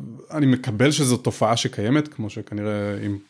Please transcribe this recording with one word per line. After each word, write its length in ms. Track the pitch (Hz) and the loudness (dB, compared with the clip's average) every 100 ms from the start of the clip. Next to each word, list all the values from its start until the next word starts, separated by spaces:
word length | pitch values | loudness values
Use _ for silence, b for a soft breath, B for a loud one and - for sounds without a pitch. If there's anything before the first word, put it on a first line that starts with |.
| 135 117 - | -14 -16 -6
אני 140 | 156 | 2
מקבל 460 | 135 123 127 107 135 | 4 4 0 2 2
שזו 260 | 151 131 120 | 4 2 2
תופעה 400 | 120 - 110 117 | 0 2 2 2
שקיימת, 500 | - - 104 151 147 | -2 -2 0 2 0
כמו 220 | - 107 | -6 -8
שכנראה 680 | 110 104 104 104 104 101 101 | -8 -8 -6 -4 -2 -4 -4
עם 160 | 104 101 | -4 -6